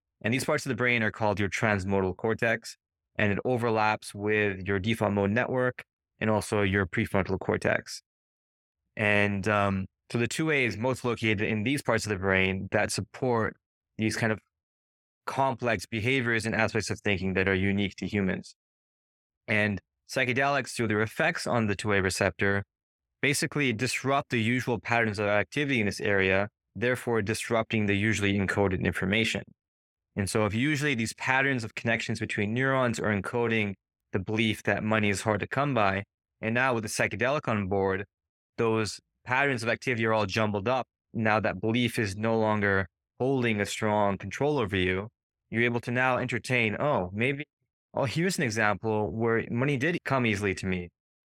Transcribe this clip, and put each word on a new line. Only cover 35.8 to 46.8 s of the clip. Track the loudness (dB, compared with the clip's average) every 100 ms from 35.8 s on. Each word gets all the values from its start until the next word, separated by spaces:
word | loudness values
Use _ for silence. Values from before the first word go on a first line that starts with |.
| 2 0 -6 _ _ -8
and | -2 0
now | 2 0
with |
the | -2
psychedelic | -2 -2 0 -2 -2 -2
on | -2 0
board, | 0 0 -2 -6 _ _ _ _ -2
those | 0 0 -2 -6 _ _ -2
patterns | 2 2 0
of | -2
activity | -2 -2 0 2
are |
all | 2 2
jumbled | 0 0 0 0
up. | -2 -4 _ _
Now | -2 2 2
that | 0 -2
belief | 0 0 0 0
is | -2 -2
no | 0 2
longer | 2 2 2 2 0 _ _ -4
holding | 0 2 2 0
a | -2
strong | -2 0 2 2 0
control | -6 -2 0 0
over | 0 0
you, | 0 0 -6 _ _ _ -6
you're | 0
able | 0 0
to | -2
now | 0 2 0
entertain, | -2 -4 0 0 2
"Oh, | 0